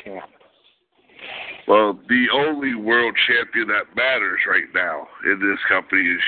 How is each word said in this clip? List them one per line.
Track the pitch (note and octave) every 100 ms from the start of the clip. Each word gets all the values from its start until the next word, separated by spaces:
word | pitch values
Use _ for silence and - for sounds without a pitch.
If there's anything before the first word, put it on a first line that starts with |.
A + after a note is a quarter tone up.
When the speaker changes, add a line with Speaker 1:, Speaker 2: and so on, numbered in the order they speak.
Speaker 1:
champ. | G#2 F#2+ - _ _ _ _ _ _ _ _ - - - - - -
Speaker 2:
Well, | G#2 G#2 F#2 -
the | B2 A#2+
only | B2+ D3+ D3 C#3 A#2
world | G#2+ A#2 A#2 - -
champion | A#2+ A2+ A2+ G#2+
that | G#2 - A#2
matters | B2+ B2+ G2 F#2 G2
right | F#2 - F2+
now | F2 D2+ - - -
in | G2
this | G2 G2 -
company | F#2+ F2+ F#2+
is | F2+ F2